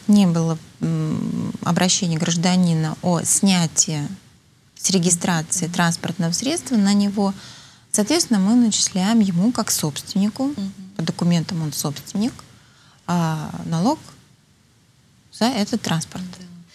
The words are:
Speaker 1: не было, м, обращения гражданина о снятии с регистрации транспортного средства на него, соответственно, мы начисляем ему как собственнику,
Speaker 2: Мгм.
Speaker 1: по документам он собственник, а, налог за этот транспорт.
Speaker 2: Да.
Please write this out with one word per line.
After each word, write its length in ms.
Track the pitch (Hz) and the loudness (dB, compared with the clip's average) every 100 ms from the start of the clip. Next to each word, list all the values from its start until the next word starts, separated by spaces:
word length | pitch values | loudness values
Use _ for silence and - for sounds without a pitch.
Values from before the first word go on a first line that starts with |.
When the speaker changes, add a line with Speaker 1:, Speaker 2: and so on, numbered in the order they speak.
| - | 4
Speaker 1:
не 200 | 208 190 | 6 6
было, 320 | 165 165 160 - - | 4 0 -2 -8 -6
м, 720 | 160 160 156 - 50 - - - | -2 0 -2 -2 -2 -4 -4 -4
обращения 540 | - 170 185 - 175 170 | -2 0 0 0 0 -2
гражданина 760 | 170 170 175 180 175 160 160 - | 0 0 2 4 4 2 0 -2
о 200 | 180 165 | 0 0
снятии 840 | - - 196 185 160 151 - 151 147 190 - _ _ _ _ - | 0 2 4 4 2 0 -2 -2 -6 -10 -16 _ _ _ _ -8
с 100 | - | 0
регистрации 760 | 185 175 180 190 170 156 - 175 | 2 2 2 0 -2 -2 -4 -2
транспортного 640 | 175 170 165 - 170 165 | 0 0 0 -4 -2 -2
средства 420 | 175 240 339 - 233 | -2 -2 -4 0 2
на 180 | 196 | 4
него, 400 | 202 202 196 196 196 - - - - _ | 4 2 0 -2 -2 -10 -20 -20 -20 _
соответственно, 480 | - 208 320 - 208 | -2 2 0 2 2
мы 140 | 190 240 | 4 4
начисляем 640 | 240 196 - 190 185 233 | 4 2 0 0 2 4
ему 300 | 196 170 208 | 2 2 2
как 200 | 247 208 | 0 -2
собственнику, 760 | - 156 143 - 190 202 208 269 | -2 -2 -4 -4 -2 0 0 -4
Speaker 2:
Мгм. 240 | 285 196 196 - - | -4 -8 -10 -12 -8
Speaker 1:
по 40 | |
документам 600 | 170 170 175 170 156 170 | -6 -2 2 2 0 -4
он 80 | 156 | -4
собственник, 600 | - 160 143 - 196 226 - - - _ _ _ _ - | -4 -6 -6 -8 -4 -2 -4 -14 -20 _ _ _ _ -4
а, 420 | 175 165 156 151 170 170 | 0 0 -2 -6 -8 -4
налог 320 | 165 202 311 - - _ _ _ _ _ _ _ _ _ _ _ | 0 0 0 -6 -20 _ _ _ _ _ _ _ _ _ _ _
за 140 | - 226 | -2 -2
этот 360 | 262 202 226 | 0 -2 -2
транспорт. 420 | - 165 - - 185 - | -2 -2 -4 -10 -12 -14
Speaker 2:
Да. 60 | 180 - - | -18 -20 -20